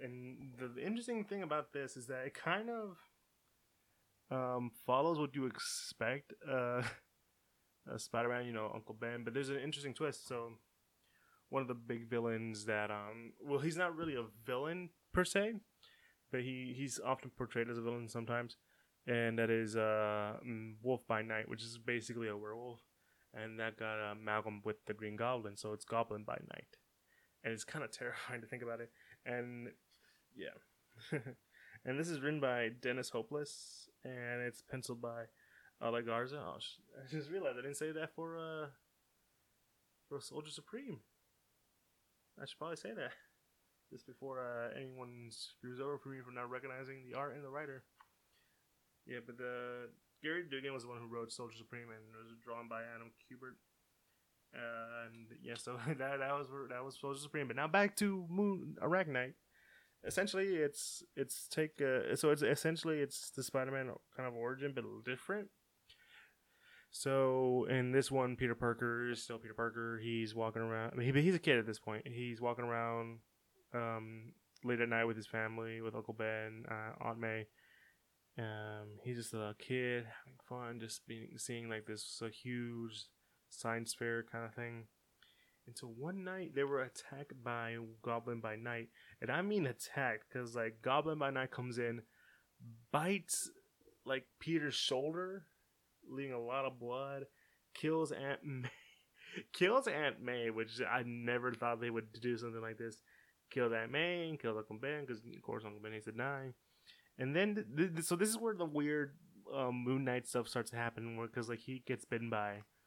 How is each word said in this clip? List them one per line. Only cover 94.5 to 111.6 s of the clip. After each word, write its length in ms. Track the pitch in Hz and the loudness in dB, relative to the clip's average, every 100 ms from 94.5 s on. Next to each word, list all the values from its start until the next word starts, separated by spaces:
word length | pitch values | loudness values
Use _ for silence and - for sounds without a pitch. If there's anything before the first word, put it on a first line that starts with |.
| 165 147 | 2 4
shoulder, 720 | - - 131 143 165 185 196 - _ _ _ _ _ - | 2 2 2 2 0 -2 -6 -10 _ _ _ _ _ -10
leaving 280 | 131 139 | -4 -2
a 40 | 123 | -2
lot 280 | 117 131 135 | 0 0 0
of 120 | 123 | -2
blood, 500 | 120 127 139 139 139 _ _ _ _ | -4 -2 -2 -6 -8 _ _ _ _
kills 400 | - 156 160 160 | -2 2 4 4
Aunt 320 | - 139 139 | 0 -2 -2
May, 240 | 147 131 123 | -4 -4 -6
<laughs> 840 | - - - _ _ - 175 - | -8 -18 -20 _ _ -12 -10 -10
kills 340 | - 185 247 254 | 4 6 6 4
Aunt 320 | 151 147 120 | 2 2 0
May, 300 | 123 123 117 | -2 0 0
which 320 | 113 113 117 | 0 -2 0
I 200 | 107 123 | 2 2
never 520 | 120 120 120 123 123 | 2 -2 2 2 2
thought 260 | 117 120 117 | 2 0 2
they 80 | 120 | 0
would 240 | 113 110 | -2 -4
do 240 | 110 123 117 | -4 0 0
something 240 | 120 113 | -2 -6
like 160 | 113 110 | -6 -6
this. 240 | 117 107 _ - _ _ _ | -8 -8 _ -20 _ _ _
Killed 240 | - 120 | 2 4
Aunt 180 | 113 113 | 4 2
May 380 | 135 175 175 165 | 2 2 2 0
and 100 | 156 | -2
killed 200 | 117 110 | 0 -2
Uncle 180 | 110 110 | -4 -4
Ben, 300 | 131 151 139 | -4 -4 -4
'cause 160 | 113 | -6
of 180 | 117 - | -8 -12
course 220 | - 113 | -6 -4
Uncle 160 | 110 104 | -4 -8
Ben 120 | 107 | -8
needs 120 | 110 | -6
to 80 | 107 | -6
die. 400 | 110 131 139 131 123 _ _ - - _ - | -2 -2 -2 -6 -10 _ _ -20 -20 _ -2
And 180 | 131 | 2
then, 200 | 151 208 | 6 4
th-, 400 | 208 107 139 185 | 4 -2 4 4
th-, 100 | 160 | 4
so 120 | 165 175 | 2 4
this 120 | 214 | 4
is 80 | 220 | 4
where 180 | 226 | 0
the 120 | 196 170 | 2 2
weird, 500 | 147 147 151 143 139 - - - | 2 4 4 2 -2 -20 -20 -6
um, 260 | 135 127 123 | 0 2 2
Moon 280 | 123 131 | 4 4
Knight 220 | 131 123 123 | 4 2 2
stuff 200 | 127 117 | 0 2
starts 240 | 127 113 | 0 0
to 40 | 117 | 0
happen, 400 | 117 113 117 113 | 0 0 -4 -2
where, 120 | 113 | -2
'cause, 200 | 120 113 | -2 -2
like, 120 | 117 | -4